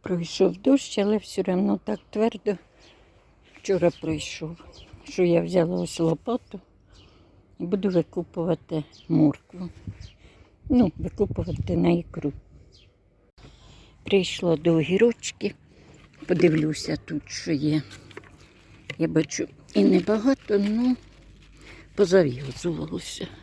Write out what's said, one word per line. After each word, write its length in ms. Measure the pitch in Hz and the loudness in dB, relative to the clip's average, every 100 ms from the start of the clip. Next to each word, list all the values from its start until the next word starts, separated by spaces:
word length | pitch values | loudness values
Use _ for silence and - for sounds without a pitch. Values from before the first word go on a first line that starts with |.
| - | -4
Пройшов 460 | 180 165 - 190 180 | -4 -4 0 0 2
дощ, 420 | - 277 - - | 2 2 0 -2
але 200 | 202 214 | 0 -2
все 220 | - - | -4 -6
одно 360 | 190 185 202 202 | -2 0 0 -2
так 160 | - 214 _ | -4 -8 _
твердо 480 | 208 226 202 208 190 _ _ - _ _ _ _ _ _ | -2 -2 -2 -6 -6 _ _ -20 _ _ _ _ _ _
вчора 360 | - - 185 170 - | -14 -2 2 2 0
пройшов, 560 | 160 151 - - 160 170 - - - - | -6 -6 -6 -10 -12 -14 -20 -20 -20 -20
що 180 | - - | -10 0
я 200 | 180 170 | 4 4
взяла 380 | 170 180 170 180 | 4 2 2 0
ось 200 | 175 - | -4 0
лопату 600 | 165 165 - 240 _ 190 _ _ _ - - _ _ _ _ - | 0 0 -4 -6 _ -18 _ _ _ -20 -20 _ _ _ _ -12
і 60 | |
буду 240 | 175 196 196 | -4 -2 2
викопувати 960 | 180 160 - 165 - 170 160 - 160 147 - - | 0 0 -6 -8 -4 -2 -2 -2 -6 -6 -16 -2
моркву. 600 | 160 151 - _ 180 180 - - - - _ - - - _ - | 4 4 2 _ -14 -14 -12 -16 -16 -20 _ -20 -20 -20 _ 0
Ну, 240 | 247 190 - | 4 4 0
викопувати 800 | 170 - 196 - 175 160 - 170 | -8 -2 -2 -2 -4 -4 -2 2
на 140 | 175 | 4
ікру. 420 | 175 - - 147 - _ - - _ _ _ _ _ _ _ - - - - - - | 2 0 -6 -6 -6 _ -20 -20 _ _ _ _ _ _ _ -20 -20 -20 -20 -20 -18
Прийшла 520 | - 196 180 - 180 156 | 0 0 0 -4 -2 2
до 180 | 170 | 2
огірочки, 800 | 165 147 190 233 - - - 202 - _ - - - - _ - | 2 2 4 4 2 -10 -6 -8 -8 _ -20 -20 -20 -20 _ -4
подивлюся 680 | 175 175 156 156 151 156 151 | 4 4 4 0 -4 -6 -6
тут, 260 | - 160 - | -6 -10 -8
що 260 | - - | -10 -4
є. 300 | 147 151 151 - - - - - - - _ _ - - - | -2 0 -2 -4 -20 -20 -20 -20 -20 -20 _ _ -20 -16 -6
Я 100 | 165 | -2
бачу, 400 | 160 156 - - - - | 0 -2 -6 -8 -10 -4
і 100 | 208 | 2
небагато, 720 | 196 185 180 214 240 269 - 202 | 4 4 2 0 2 0 0 0
ну, 380 | 202 220 247 247 - - - - - - - - - | 0 0 0 0 -6 -20 -20 -20 -20 -20 -20 -20 -12
позав'язувалося. 1300 | - 190 190 151 123 139 - 175 156 151 175 - - 185 - | 0 4 6 4 -2 -10 -6 -6 -6 -8 -10 -10 -12 -12 -14